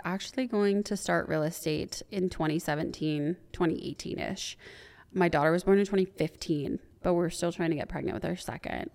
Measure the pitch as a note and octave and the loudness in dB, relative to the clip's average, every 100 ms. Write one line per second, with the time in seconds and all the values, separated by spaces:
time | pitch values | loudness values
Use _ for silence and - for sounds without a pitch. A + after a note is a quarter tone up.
0 | - F#3+ - - B3+ G#3 G3+ G3+ G#3 G3+ | -4 -4 -4 -4 0 2 4 4 0 -2
1 | - E3+ - D#3 D3+ - D#3 D3+ F3 - | 0 0 2 0 0 -2 -2 -2 -4 -8
2 | - G3+ F#3 - D#3 D#3 - D3+ - - | -6 -2 0 0 0 0 0 -2 -2 -2
3 | D#3 D3+ D3 F3+ - - F3 - - - | -2 0 -2 -4 -6 0 0 0 -4 -8
4 | - - - F#3+ - - - - - - | -6 -4 -4 -4 -8 -12 -16 -20 -20 -20
5 | - F#3 F3 D#3 D3+ F3 F#3 G3 G3+ G3 | -4 2 4 4 4 4 6 6 6 2
6 | F#3 - D#3 - - D3+ C#3 - - - | 0 0 -4 -2 -2 -2 -2 -4 -8 -4
7 | F3+ F3 E3+ - E3+ E3+ E3 D#3+ - D#3+ | 0 2 2 0 -2 0 0 0 -2 -4
8 | - - - F3+ - - - - - | -4 -4 -4 -4 -6 -8 -6 -6 -4